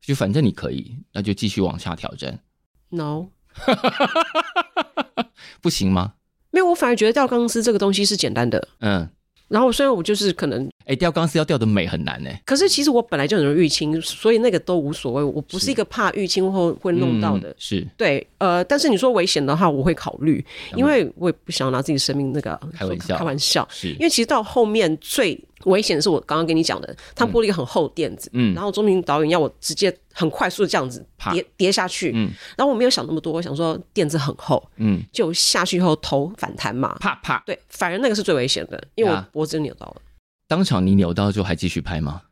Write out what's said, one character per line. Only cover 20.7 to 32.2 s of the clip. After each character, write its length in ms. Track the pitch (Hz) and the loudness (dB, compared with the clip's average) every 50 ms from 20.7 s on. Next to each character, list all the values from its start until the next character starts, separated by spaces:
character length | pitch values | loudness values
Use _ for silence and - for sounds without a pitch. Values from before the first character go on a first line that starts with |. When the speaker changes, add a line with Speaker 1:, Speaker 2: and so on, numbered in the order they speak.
Speaker 1:
当 20 | - | -2
然。 60 | - | 2
Speaker 2:
因 60 | 262 | 2
为 260 | 285 302 254 180 131 - | 4 4 4 2 0 -4
我 140 | - 175 180 | -2 -2 -2
也 60 | 151 - _ | -2 -2 _
不 60 | - | -8
想 220 | 170 - 131 135 131 | -4 -2 -2 0 0
拿 80 | 127 | 0
自 100 | 135 - | 0 0
己 60 | 156 | 0
生 180 | 135 - - 139 | 0 0 0 0
命 160 | 143 139 135 | -2 -2 -2
那 100 | 127 147 135 | -2 -4 -4
个 180 | 113 78 - - 151 165 | -6 -8 -8 -10 -14 -10
Speaker 1:
开 100 | 170 101 | -6 -6
玩 160 | 95 180 - | -4 -4 -6
笑。 160 | 170 - 185 | -4 -4 -4
Speaker 2:
开 80 | - - | -2 -2
玩 140 | 165 135 143 | -2 -2 -2
笑。 280 | 139 - - 156 - - | 0 0 0 0 0 -2
Speaker 1:
是。 180 | - - - 175 147 | -8 -8 -8 -8 -4
Speaker 2:
因 60 | 139 | 0
为 100 | 302 339 | 0 2
其 60 | - | 2
实 100 | - 226 | 2 0
到 160 | 233 302 254 214 | 2 2 0 0
后 240 | 196 - 254 233 | 0 2 2 2
面 280 | 214 208 226 208 165 156 160 | 4 4 2 2 2 0 -2
最 440 | - - - - 254 185 135 - - _ _ _ - | -4 -6 -2 0 0 0 0 -4 -10 _ _ _ 0
危 160 | 185 185 196 | 2 2 4
险 160 | 214 - 202 | 4 2 0
的 60 | 151 151 | 2 2
是 80 | 208 | 2
我 100 | 165 135 | 0 0
刚 160 | - - 151 | 0 -2 -2
刚 100 | 156 165 | -2 0
跟 80 | 160 165 | 2 2
你 80 | 160 165 | 2 2
讲 160 | 160 - 92 | 0 -2 -4
的， 140 | - - - - - - - | -6 -12 -14 -16 -18 -20 -2
他 100 | - - | -2 -2
铺 160 | 233 185 233 | 2 2 2
了 60 | 226 | 2
一 20 | 202 | 2
个 60 | 202 | 0
很 100 | 170 135 | 0 -2
厚 240 | 120 - 196 160 135 | -2 0 0 0 0
的 60 | - | 0
垫 200 | - 160 127 - | -4 -4 -4 -4
子， 120 | - - - - | -8 -16 -6 -2
Speaker 1:
嗯。 180 | 123 123 110 92 | 0 2 2 2
嗯。 20 | |
Speaker 2:
然 80 | 170 190 | 0 -2
后 80 | 202 | -4
钟 140 | 190 202 214 | -2 0 2
明 160 | 208 190 190 | 4 4 2
导 240 | 175 175 143 147 156 | 2 0 0 2 2
演 60 | 151 | 2
要 80 | 165 180 | 4 2
我 120 | 151 123 - _ | 2 0 -2 _
直 140 | - - 156 | -8 -8 -4
接 200 | - 196 185 180 - _ _ _ | 0 0 0 0 -2 _ _ _
很 160 | - 180 160 | -2 -2 -2
快 200 | 147 - - 180 | 0 0 -2 -2
速 140 | 180 - 208 | 0 0 -2
的 60 | 170 | 0
这 80 | - | 2
样 120 | 196 139 131 | 0 -2 -2
子 160 | 123 120 - _ _ | -6 -10 -16 _ _
Speaker 1:
啪。 160 | _ - - 92 | _ -6 -2 -2
Speaker 2:
跌， 120 | 170 - - _ | -2 -4 -6 _
跌 160 | _ 196 185 196 | _ 2 2 2
下 160 | 233 185 180 | 2 0 -2
去。 240 | - - 190 160 113 | -4 -4 -4 -2 0
Speaker 1:
嗯。 160 | 117 | 0